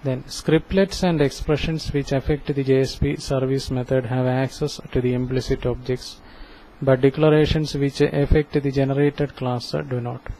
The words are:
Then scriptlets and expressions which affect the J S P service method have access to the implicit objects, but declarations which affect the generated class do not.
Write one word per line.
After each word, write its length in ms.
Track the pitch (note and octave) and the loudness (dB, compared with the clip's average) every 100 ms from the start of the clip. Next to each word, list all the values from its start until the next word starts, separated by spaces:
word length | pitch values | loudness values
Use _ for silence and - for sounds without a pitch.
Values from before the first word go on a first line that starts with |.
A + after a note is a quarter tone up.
| C3+ | -4
Then 160 | B2+ | -6
scriptlets 760 | - - - D#3 - F#3+ F#3+ - | -8 -6 2 2 2 0 0 0
and 200 | F#3 E3 | 0 2
expressions 680 | C#3 - - D3 E3 D#3+ - | 0 0 -2 0 0 -4 -4
which 220 | D3 C3+ | -4 -2
affect 420 | C#3 - D3+ - | -2 0 -2 -2
the 80 | C#3 | -2
J 180 | C3 C3 | 2 2
S 140 | C3 - | 2 0
P 200 | C#3+ D3 | -2 -2
service 540 | - C#3 C3 C3+ - | -2 -2 0 -2 -2
method 340 | C3 B2 C3 | -4 0 -2
have 220 | A#2+ B2+ B2+ | 0 0 0
access 520 | B2+ C3+ - D3 - - | 0 -2 -4 -6 -6 -4
to 80 | C3+ | -2
the 140 | B2 | 0
implicit 500 | B2 B2+ C3 - C3+ | 0 -2 -2 -2 -2
objects, 560 | B2+ A#2+ B2+ B2+ - - - - - - - - | -2 -4 -4 -6 -6 -18 -20 -18 -18 -20 -20 -4
but 180 | C3+ B2+ | 2 4
declarations 760 | C3+ D3+ D#3 D3+ D3+ D#3 D3+ | 4 4 4 6 4 2 0
which 280 | C#3+ C#3 - | 0 -2 2
affect 500 | D3 D3+ C#3+ D#3 D3 | 2 2 4 4 4
the 180 | D3+ C#3 | 0 0
generated 640 | C3+ C3+ C#3 D3 C#3+ C#3+ | 0 2 2 2 2 -4
class 360 | - B2+ B2 - | -2 -4 -4 -4
do 320 | D3+ D3 B2+ | -6 -4 -4
not. 180 | A#2+ B2 - | -4 -8 -10